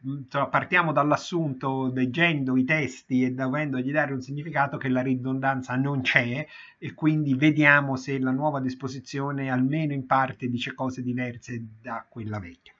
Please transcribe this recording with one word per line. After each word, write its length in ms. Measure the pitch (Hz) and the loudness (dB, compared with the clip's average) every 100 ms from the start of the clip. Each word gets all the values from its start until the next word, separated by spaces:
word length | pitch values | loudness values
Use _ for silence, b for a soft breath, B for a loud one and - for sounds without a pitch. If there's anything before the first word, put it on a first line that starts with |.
| 127 | -8
mm, 100 | 143 | -8
insomma, 220 | 127 143 139 | -4 -2 0
partiamo 440 | 143 131 180 160 | 0 2 2 4
dall'assunto, 960 | 147 143 147 - 175 160 131 139 135 131 | 2 2 2 0 -2 -2 -2 -2 -2 -2
leggendo 640 | 127 127 120 170 156 131 127 | 0 -2 2 2 2 2 2
i 80 | |
testi 600 | 127 156 131 - _ 127 | 2 0 -2 -6 _ 0
e 80 | 127 | 2
dovendogli 580 | 127 131 143 151 131 127 | 0 -2 -2 -2 -2 0
dare 200 | 151 143 | 0 0
un 80 | 135 | -2
significato, 560 | 127 143 160 143 135 127 | -6 -8 -4 0 0 0
che 140 | 135 | 0
la 100 | 127 | 0
ridondanza 760 | 131 127 127 131 135 135 127 127 | 2 0 -2 -2 0 -2 -2 0
non 260 | 139 139 | 0 0
c'è, 440 | 127 143 120 127 151 B B B | 2 2 2 -4 -6 B B B
e 180 | 139 | -12
quindi 400 | - 156 156 147 | 0 2 2 2
vediamo 640 | 131 156 151 147 143 139 131 | 4 4 6 8 6 4 -4
se 220 | 131 135 | -2 -2
la 120 | 131 | 0
nuova 300 | 131 151 143 | 0 0 0
disposizione 920 | 131 127 135 135 - 143 139 139 135 | -4 -4 -8 -8 -8 -6 -4 -4 -2
almeno 440 | 127 131 156 156 | 2 2 2 0
in 100 | 139 | -2
parte 440 | 127 135 131 - 127 | 0 2 2 -4 -4
dice 260 | 120 - | -4 -6
cose 280 | - 131 127 | -6 -6 -4
diverse 600 | 123 123 123 120 - 120 113 110 | -4 -4 -4 -8 -10 -10 -10 -14
da 240 | 120 113 - | -10 -10 -10
quella 320 | 120 107 107 | -12 -8 -8
vecchia. 360 | 87 87 - _ | -8 -16 -20 _